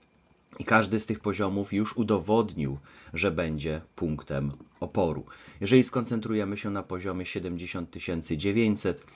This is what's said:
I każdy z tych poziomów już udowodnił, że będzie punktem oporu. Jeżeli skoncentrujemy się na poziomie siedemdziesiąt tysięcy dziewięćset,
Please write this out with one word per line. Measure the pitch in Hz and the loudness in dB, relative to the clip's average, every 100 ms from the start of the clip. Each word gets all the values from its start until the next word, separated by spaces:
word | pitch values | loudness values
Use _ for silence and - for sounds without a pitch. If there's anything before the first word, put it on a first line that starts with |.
| _ _ _ _ _ - | _ _ _ _ _ -12
I | |
każdy | - 110 98 107 | 2 4 4 0
z | - | -2
tych | 107 | -4
poziomów | 104 98 98 98 101 | -2 0 0 0 0
już | 101 107 - | 0 0 -2
udowodnił, | 107 101 85 110 107 85 69 69 - - - | 0 0 4 2 2 -2 -4 -4 -10 -20 -12
że | 80 95 | -2 0
będzie | 82 82 78 78 78 - - | 2 0 -2 -2 -4 -8 -4
punktem | 85 73 - 69 71 69 - _ | -2 -2 -4 -4 -4 -6 -14 _
oporu. | - - 85 73 - - - - | -4 0 0 0 -8 -18 -20 -8
Jeżeli | 101 127 | 6 6
skoncentrujemy | 120 127 113 117 110 107 98 101 | 6 2 -2 -2 0 0 0 -2
się | 107 | -4
na | 101 | -6
poziomie | 92 90 95 92 90 | -6 -6 -4 -6 -6
siedemdziesiąt | 98 90 87 87 92 85 | -6 -6 -6 -6 -8 -8
tysięcy | 85 - 85 - 80 | -8 -4 -4 -2 -2
dziewięćset, | 101 107 113 104 95 85 - | 2 4 4 2 0 -4 -8